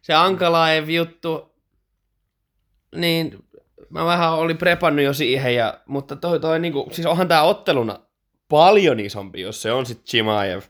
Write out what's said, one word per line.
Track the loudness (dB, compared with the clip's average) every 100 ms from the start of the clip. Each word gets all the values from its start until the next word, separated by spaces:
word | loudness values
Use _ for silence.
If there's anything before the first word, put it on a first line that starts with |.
se | 2
Ankalaev-juttu, | 2 2 2 2 2 2 0 0 -2 -2 _ -8 -8 -10 _ _ _ _ _ _ _ _ _ _ _ _ _ _ -4
niin | -2 -2 -4 -10 _ -20 _ _ -14
mä | -4 -2
vähän | 0 0
olin | 0 -2 0
prepannut | 0 2 0 2 0
jo |
siihen, | 0 -2 0 0 0
ja, | -2 -4 -8
mutta | -8 -8 -8
toi, | -4 -2
toi | 0 -2
niinku, | -2 -4 -6
siis | -6 -2
onhan | 0 2
tää | 4
otteluna | 4 0 0 -2 -2 -8 _ _ _ _ _
paljon | 6 6 6 4 0
isompi, | -4 -10 -12 -12
jos | -12 -8
se | -4
on | -4 -6
sit | -12 -2
Chimaev. | 0 2 0 -2 -6